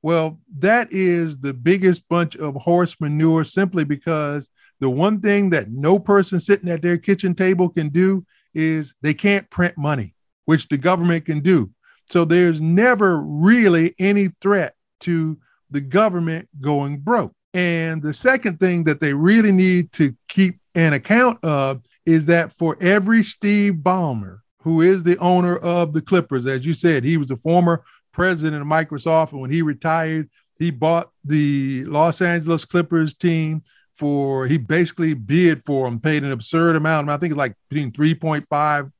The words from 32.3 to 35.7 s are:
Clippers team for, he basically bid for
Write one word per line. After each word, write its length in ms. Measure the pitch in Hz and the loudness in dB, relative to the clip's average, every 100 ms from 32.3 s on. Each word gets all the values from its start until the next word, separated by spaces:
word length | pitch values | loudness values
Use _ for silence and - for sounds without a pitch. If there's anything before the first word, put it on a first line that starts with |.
| 170 156 165 - | 0 -2 -4 0
Clippers 480 | 180 170 170 156 | -2 0 0 -2
team 480 | - 180 165 156 156 _ _ _ | -2 -2 0 -2 -6 _ _ _
for, 540 | _ 147 143 139 135 127 | _ -2 -2 -2 -2 -2
he 100 | 156 | -2
basically 560 | 110 160 170 - 160 | 0 0 0 -2 -2
bid 500 | 143 101 156 180 156 | -2 0 2 4 2
for 220 | - | -2